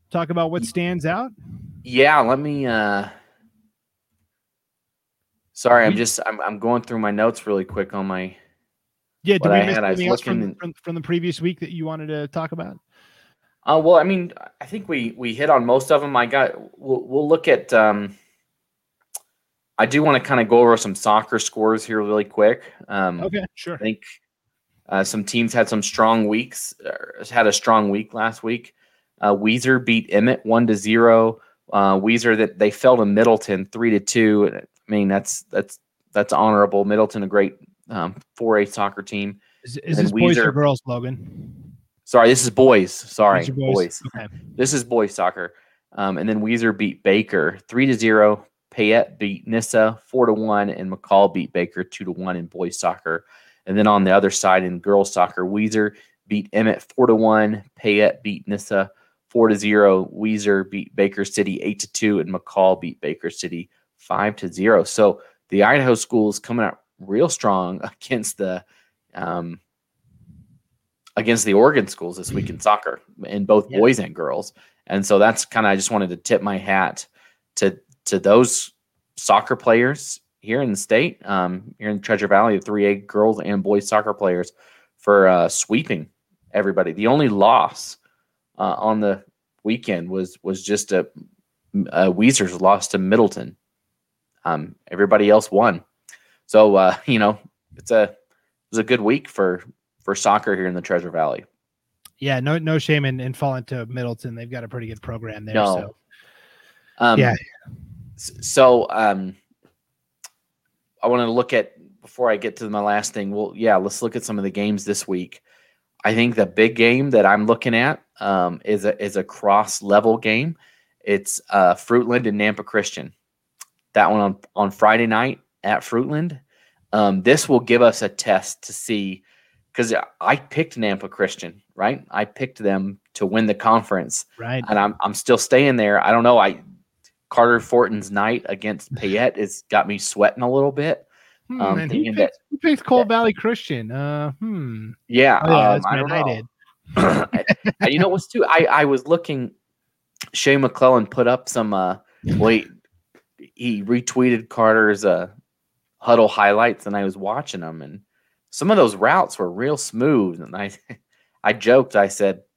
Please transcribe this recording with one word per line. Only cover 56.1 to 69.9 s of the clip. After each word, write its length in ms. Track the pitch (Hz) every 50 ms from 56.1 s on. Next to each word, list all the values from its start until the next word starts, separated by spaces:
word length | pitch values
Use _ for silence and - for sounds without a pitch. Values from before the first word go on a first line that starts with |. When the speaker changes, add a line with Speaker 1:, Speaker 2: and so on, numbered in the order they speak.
| _ _ _ _
Speaker 2:
beat 200 | 104 104 95 - -
Emmett 300 | 104 110 110 - - - _ -
four 100 | - 127 117
to 60 | 113
one. 480 | 110 113 110 110 107 107 107 107 101 - _ _
Payette 460 | _ - 110 104 104 107 98 - - _
beat 240 | 107 101 - - -
Nissa 420 | 101 98 - - 107 98 98 98 _ _ _ _ _ _ _ _
four 200 | _ 120 113 110
to 80 | 107
zero. 480 | 98 104 107 107 104 101 98 95 95 92 - -
Weiser 540 | 92 107 107 110 104 101 104 101 98 95 95
beat 240 | - 101 - - _
Baker 280 | - 98 98 98 - 98
City 360 | - - - 101 98 95 - -
eight 180 | 104 104 -
to 120 | - - _
two, 280 | - 113 107 104 92
and 120 | 80 85 92
McCall 480 | 90 _ - - 101 95 95 92 -
beat 200 | - 82 - _
Baker 280 | - 76 80 - - 82
City 380 | - - - 87 85 85 90 _ _ _ _ _ _
five 400 | _ _ _ - - 101 107 104
to 120 | - - 90 85
zero. 320 | 92 95 110 113 92 85
So 360 | - - - 107 101 90 - - _ _ _ _ _
the 160 | - 98 101
Idaho 300 | 107 135 147 135 127 120
schools 440 | 110 - - - 113 107 107 101 -
coming 260 | - - 120 120 110
out 160 | 101 - _ _ _ _ _
real 280 | 92 95 98 110 156 165
strong 520 | 156 - - 110 98 95 92 87 92 - - - _
<laughs> 100 | _ -
against 360 | - 131 120 110 - - -
the, 260 | 98 95 92 90 - _ _ _ _ _ _ _ _ _ _
um, 440 | - 92 87 87 87 85 85 85 87 _ _ _ _ _ _